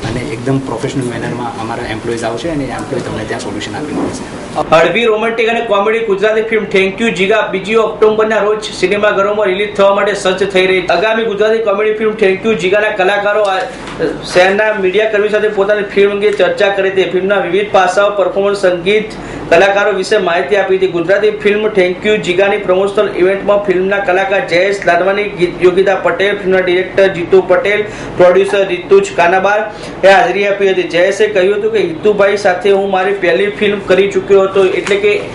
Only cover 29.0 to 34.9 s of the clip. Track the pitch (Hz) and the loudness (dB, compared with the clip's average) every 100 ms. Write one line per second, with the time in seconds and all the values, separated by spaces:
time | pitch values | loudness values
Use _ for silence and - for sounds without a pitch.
29 | 196 - 175 190 190 208 214 - - - | 4 0 2 2 2 0 -2 -10 -14 0
30 | 185 196 175 190 202 196 196 180 165 160 | 4 6 4 0 -2 0 0 0 0 2
31 | 185 196 214 202 185 208 220 220 180 160 | 2 2 0 2 2 2 0 0 -2 0
32 | 208 196 202 202 196 180 202 196 196 190 | 0 2 2 2 0 0 2 2 2 0
33 | 190 196 170 170 208 - 208 202 - 185 | 0 0 0 0 0 0 -2 -2 0 2
34 | 196 190 - 196 190 196 185 190 175 | 2 0 2 2 4 2 2 0 -2